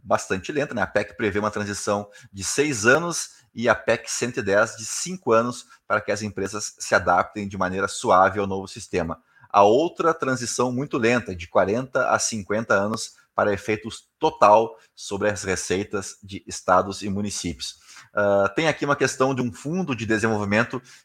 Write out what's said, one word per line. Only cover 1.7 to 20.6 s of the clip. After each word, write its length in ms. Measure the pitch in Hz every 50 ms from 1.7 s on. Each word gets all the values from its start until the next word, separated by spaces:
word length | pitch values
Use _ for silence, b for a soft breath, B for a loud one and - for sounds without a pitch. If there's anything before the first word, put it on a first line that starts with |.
| 101 - - 107 101 104 104 - B B B B
de 100 | B 98
seis 440 | 95 - - 139 147 151 135 104 101
anos 560 | 120 131 151 175 175 156 - - - - _ _ _ -
e 140 | 113 117 117
a 60 | 107
pec 360 | - - 110 117 - - -
cento 280 | - - 127 123 120 131
e 40 |
dez 340 | 107 98 98 104 113 113 -
de 100 | 110 110
cinco 460 | - - - - 170 185 180 - 123
anos 340 | 113 113 117 123 120 - - b b b b
para 140 | - 104 104
que 100 | - -
as 120 | 104 104
empresas 540 | 107 104 95 95 98 98 107 104 - - - -
se 160 | - - 110
adaptem 520 | 98 90 90 90 92 - - - 104 101
de 120 | 98 101 95
maneira 300 | 92 90 92 98 98 95
suave 500 | - - - 113 92 92 95 95 95 104
ao 80 | 98
novo 200 | 98 95 95 95
sistema. 540 | - - 117 - - - 90 85 82 78 - b b b b b b
A 120 | b 101
outra 520 | 101 104 113 139 165 175 - - 170 165 165
transição 580 | - 135 131 131 117 120 113 - - 123 127
muito 240 | 123 123 147 143 -
lenta, 380 | 139 110 117 123 120 - 98 92
de 120 | 85 87
quarenta 640 | - - 104 92 95 107 123 135 131 - 135 - -
a 100 | 101 110
cinquenta 540 | - - 117 107 92 - 104 110 117 -
anos, 440 | 110 98 98 107 107 107 - - - b b b b
para 180 | - 101 104
efeitos 560 | 101 92 - - 107 104 - 110 - - - _ _ -
total 580 | 156 156 151 - - 208 107 113 113 110 - B B B B
sobre 340 | - - - 101 95 104 104
as 140 | 101 95 98
receitas 720 | 95 92 - - - 90 95 104 - - 98 92 - - _ -
de 180 | 95 98 95 -
estados 580 | - - - - 95 90 90 95 101 95 -
e 60 | 101 104
municípios. 680 | 95 101 104 101 - - - 87 80 - - - - B B B B B B B
Ah, 360 | B 104 104 101 101 101 98 98
tem 180 | - 151 165
aqui 180 | 156 143 - -
uma 120 | 143 139
questão 360 | - 135 131 - - 131 135
de 80 | 135 123
um 120 | 120 117
fundo 420 | - - - 143 170 190 180 147 127
de 100 | 107 113
desenvolvimento 800 | 104 113 107 117 113 110 104 104 101 104 110